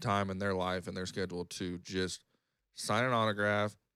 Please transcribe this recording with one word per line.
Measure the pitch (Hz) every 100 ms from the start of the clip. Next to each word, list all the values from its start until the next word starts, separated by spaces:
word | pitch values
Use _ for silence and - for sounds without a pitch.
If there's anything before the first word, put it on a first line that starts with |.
time | 113 101 98
in | 95
their | 101
life | 92 90 92 87
and | 95
their | 90
schedule | - 92 87 87
to | - 90 87
just | - 95 90 - - _ _ _ _ -
sign | - 107
an | 127
autograph, | 117 110 104 104 104 104 - _